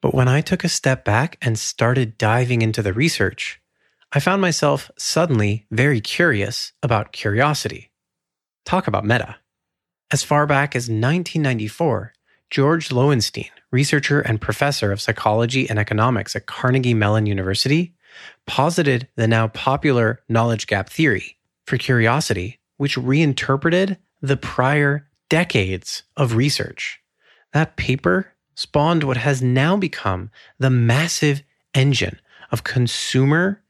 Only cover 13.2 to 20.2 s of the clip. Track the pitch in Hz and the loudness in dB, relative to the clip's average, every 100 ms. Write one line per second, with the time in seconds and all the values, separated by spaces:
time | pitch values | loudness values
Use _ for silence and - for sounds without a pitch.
13.2 | 107 - - - _ 123 143 151 - 143 | 0 -6 -14 -18 _ 0 2 0 2 0
14.2 | - 110 - 107 143 143 104 101 - 107 | 0 -2 -2 -2 -2 0 -2 -2 -4 -2
15.2 | 110 107 117 131 123 107 104 107 117 120 | 0 2 0 0 -2 -2 -2 0 2 0
16.2 | 98 107 - - 127 131 123 113 104 107 | -4 -8 -10 -4 0 2 2 2 4 2
17.2 | 107 101 92 98 131 151 175 _ _ - | 2 0 -2 -2 2 2 0 _ _ -20
18.2 | - - - - 143 175 147 123 127 - | -20 -20 -8 0 2 2 2 0 -2 -2
19.2 | 113 113 113 - - 139 156 127 113 127 | 2 2 0 -2 -2 0 2 2 2 -2